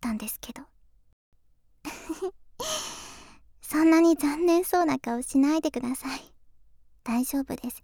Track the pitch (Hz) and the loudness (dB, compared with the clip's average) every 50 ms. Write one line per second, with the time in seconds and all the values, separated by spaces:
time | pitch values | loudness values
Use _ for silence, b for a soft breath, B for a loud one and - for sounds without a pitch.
0 | - 240 220 214 214 220 - - - - - - 277 - _ _ _ _ _ _ | -6 -6 -6 -6 -8 -10 -12 -12 -14 -16 -16 -16 -18 -20 _ _ _ _ _ _
1 | _ _ _ _ _ _ _ _ _ _ _ _ _ _ _ _ - 311 - - | _ _ _ _ _ _ _ _ _ _ _ _ _ _ _ _ -14 -14 -14 -12
2 | - - 320 - 381 359 - - - - - - B 622 622 605 B B B B | -12 -12 -10 -8 -8 -8 -8 -10 -18 -18 -12 -10 B -6 -6 -6 B B B B
3 | B B B B B B B B B - - _ - - - 311 320 320 320 330 | B B B B B B B B B -20 -20 _ -10 -4 0 4 6 6 8 8
4 | 339 330 330 330 302 285 285 311 349 339 339 339 370 - - 359 349 311 269 262 | 8 6 6 4 2 0 0 2 2 4 4 4 2 2 2 2 2 2 0 -2
5 | - 233 233 240 262 - - 269 269 285 311 320 302 311 - 247 240 240 262 - | -4 -4 -6 -6 -4 0 2 4 4 4 4 2 0 -2 -4 -4 -4 -6 -6 -6
6 | - 269 269 269 - - - - _ - - - - _ - - _ _ _ _ | -8 -10 -10 -10 -12 -16 -20 -20 _ -20 -20 -20 -20 _ -20 -20 _ _ _ _
7 | - - 226 240 254 - - 277 269 - 247 - - 247 - - | -6 -2 -2 -2 -2 -2 -2 -4 -4 -4 -6 -8 -8 -10 -10 -12